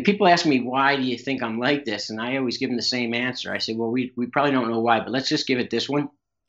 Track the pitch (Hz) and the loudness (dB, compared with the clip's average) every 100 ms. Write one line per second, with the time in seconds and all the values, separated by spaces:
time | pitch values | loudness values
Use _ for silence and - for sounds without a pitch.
0 | - 202 202 170 165 131 117 131 135 139 | 0 4 6 6 4 2 2 2 2 2
1 | 127 117 - 135 117 110 127 143 - 104 | 0 -2 -4 -4 -4 -2 0 0 -2 -6
2 | - 110 120 135 127 110 127 120 107 123 | -6 -6 -4 -2 -2 -2 -2 -2 -2 -2
3 | 117 117 127 127 - 101 - 113 117 127 | -2 -2 -2 -4 -6 -4 -4 -2 -2 -2
4 | 127 - 120 147 143 131 113 117 113 113 | -2 -4 -2 2 2 2 2 0 2 2
5 | - 123 135 151 - 127 104 117 - 143 | 2 -2 0 -2 0 0 0 -2 0 -2
6 | 139 - _ _ | -2 -8 _ _